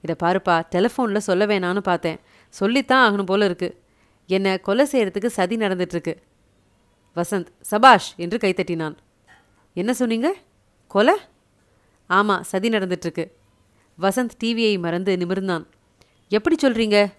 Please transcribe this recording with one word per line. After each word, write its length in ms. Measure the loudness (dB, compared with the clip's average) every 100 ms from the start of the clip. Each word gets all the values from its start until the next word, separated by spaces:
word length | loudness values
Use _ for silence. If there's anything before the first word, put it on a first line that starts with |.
"இதை 140 | -8 -4
பாருப்பா, 440 | 0 0 0 0 0
டெலிஃபோன்ல 460 | -2 -2 0 -2 -2
சொல்ல 300 | -2 0 2
வேணான்னு 320 | 0 0 -2
பார்த்தேன். 400 | -2 -2 -2 -8 _ _ _
சொல்லித்தான் 640 | -4 0 0 2 4 4
ஆகணும் 120 | 2
போல 200 | -2 0
இருக்கு. 360 | 0 -2 -8 -10 _ _ _ _ _
என்னை 340 | -2 0 -2
கொலை 260 | -2 2 2
செய்யறதுக்கு 340 | 2 0 -2 -4
சதி 300 | -2 -2 -2
நடந்துட்டு 240 | -2 -2
இருக்கு." 420 | -4 -4 -6 -10 _ _ _ _ _ _ _ _ _ -8
வசந்த், 300 | -4 -4 -6 _
"சபாஷ்" 540 | -6 6 8 8 4 -10
என்று 220 | -8 -2
கைத்தட்டினான். 580 | -2 -2 -4 -4 -6 -10 _ _ _ -20 _ _ _
"என்ன 200 | -6 -4
சொன்னீங்க? 400 | -2 -2 -2 -2 -4 _ _ _ _ _
கொலை?" 260 | 2 2 2 -2 _ _ _ _ _ _ _ _
"ஆமா, 320 | 0 2 0
சதி 280 | -2 -2 0
நடந்துட்டு 320 | -2 -2 -4
இருக்கு." 360 | -6 -6 -10 _ _ _ _ _ _ -4
வசந்த் 300 | -2 0 -4 -4
டி 160 | -4
வியை 240 | 0 0 0
மறந்து 380 | -2 -4 -2 -2
நிமிர்ந்தான். 500 | -2 -4 -4 -6 -6 _ _ _ _ _ _
"எப்படி 280 | -2 0 2
சொல்றீங்க?" 500 | 2 2 2 2 2